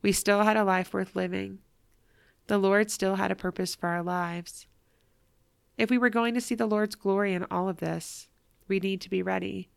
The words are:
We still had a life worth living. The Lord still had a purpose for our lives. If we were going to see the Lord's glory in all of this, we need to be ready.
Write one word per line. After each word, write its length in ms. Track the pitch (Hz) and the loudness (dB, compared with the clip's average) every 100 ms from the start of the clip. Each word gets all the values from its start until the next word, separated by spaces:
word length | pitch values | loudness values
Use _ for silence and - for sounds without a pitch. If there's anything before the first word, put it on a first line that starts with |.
We 100 | 202 | 2
still 300 | 196 - 202 | 0 2 4
had 140 | 214 220 | 4 4
a 60 | |
life 300 | 202 185 185 | 4 2 0
worth 240 | 196 190 190 | -4 -4 -4
living. 420 | 185 190 196 196 _ _ _ _ _ _ _ _ _ | -4 -4 -6 -10 _ _ _ _ _ _ _ _ _
The 120 | 208 | 2
Lord 320 | 196 196 208 | 4 4 2
still 260 | - 190 190 | 0 0 0
had 160 | 190 | -2
a 20 | |
purpose 400 | 190 180 - 185 | -2 -4 -4 -6
for 140 | - 175 | -4 -4
our 140 | 175 | -2
lives. 640 | 170 180 175 170 175 - - _ _ _ _ _ _ _ _ _ _ - | -2 -4 -4 -6 -10 -18 -20 _ _ _ _ _ _ _ _ _ _ -2
If 140 | 220 | 2
we 80 | 247 | 4
were 120 | 240 | 4
going 240 | 226 233 | 4 2
to 60 | 240 | 0
see 140 | 240 | -2
the 120 | 226 226 | -2 0
Lord's 280 | 208 214 | 2 0
glory 400 | - 196 190 202 | -2 0 2 2
in 120 | 180 180 | 0 -2
all 180 | 185 185 | -2 -2
of 100 | 175 | -2
this, 500 | 165 170 - - - _ _ _ _ | -4 -4 -8 -14 -18 _ _ _ _
we 100 | 190 | -2
need 220 | 190 190 | 0 -4
to 100 | - | -4
be 120 | 190 | -2
ready. 480 | 180 190 185 196 185 | 0 -2 -4 -8 -10